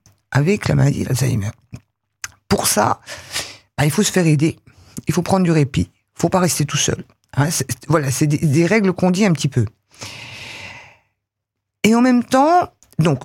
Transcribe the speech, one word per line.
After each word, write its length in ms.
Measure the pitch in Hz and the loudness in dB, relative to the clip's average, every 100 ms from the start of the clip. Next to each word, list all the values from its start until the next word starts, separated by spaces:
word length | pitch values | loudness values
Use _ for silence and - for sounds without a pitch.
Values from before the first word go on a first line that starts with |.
| _ _ - | _ _ -4
avec 380 | 135 151 208 - | 0 2 0 0
la 80 | 143 | 2
maladie 280 | 139 131 | 2 0
d'Alzheimer. 460 | - 127 131 113 101 - _ - _ _ _ _ - _ - | -2 -2 0 -2 -4 -10 _ -20 _ _ _ _ -18 _ -4
Pour 200 | - - | -2 0
ça, 320 | 208 202 202 - - - - - - _ - | 0 0 -2 -8 -18 -12 -12 -12 -16 _ -2
bah, 80 | |
il 60 | 147 | 0
faut 120 | 208 | 2
se 100 | 202 | 0
faire 140 | 190 165 | 2 2
aider, 300 | 147 156 - _ _ - - - | 4 2 -2 _ _ -20 -12 -4
il 60 | |
faut 80 | 180 | -2
prendre 220 | 170 190 | 0 2
du 60 | 175 | 2
répit, 400 | 160 135 - - _ _ | 2 2 0 -4 _ _
faut 140 | - 170 | -4 0
pas 100 | 180 | 2
rester 240 | 175 - | 0 0
tout 120 | 147 - | -2 -2
seul. 260 | - - - _ _ - | -2 -4 -8 _ _ -2
Hein, 140 | 139 | -2
c'est, 160 | - 131 - - | -2 -6 -8 0
voilà, 220 | 160 135 | 0 0
c'est 160 | 127 151 | 0 0
des, 120 | 151 | 2
des 280 | 156 143 170 | 2 2 4
règles 260 | 220 190 | 2 2
qu'on 180 | 175 180 | 2 0
dit 140 | 180 | 2
un 80 | 214 | 2
petit 160 | 156 143 | 2 0
peu. 160 | 123 107 _ _ - - - - - - - - - - _ _ _ _ _ _ _ _ _ | 0 -2 _ _ -18 -16 -16 -18 -18 -18 -18 -18 -20 -20 _ _ _ _ _ _ _ _ _
Et 120 | 208 | -2
en 60 | 233 | 0
même 200 | 254 247 | 2 0
temps, 500 | - 262 302 349 - _ _ - | 0 0 2 2 -2 _ _ -4
donc, 220 | 165 131 | -2 -2